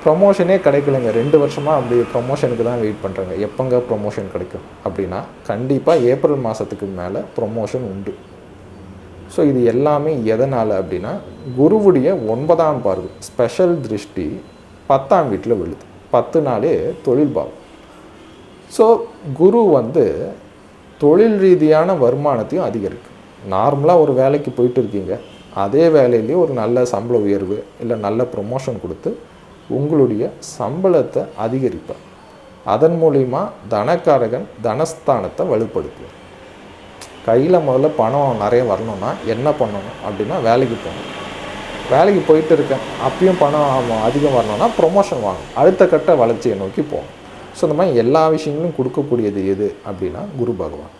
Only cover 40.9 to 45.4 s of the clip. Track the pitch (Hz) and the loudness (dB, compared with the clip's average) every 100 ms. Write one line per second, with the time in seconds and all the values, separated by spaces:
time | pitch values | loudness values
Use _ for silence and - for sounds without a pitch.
40.9 | - - - - - - - - - - | -12 -12 -12 -14 -12 -14 -14 -12 -12 0
41.9 | 131 185 190 151 156 156 156 - 135 - | 4 4 2 4 4 4 2 2 -4 -6
42.9 | - 123 - 185 175 147 151 143 131 120 | -6 -6 2 2 4 2 2 2 0 0
43.9 | 110 110 139 143 127 110 107 117 - 165 | 0 0 2 2 2 0 0 0 2 2
44.9 | 190 196 139 104 90 | 2 0 -2 -4 -4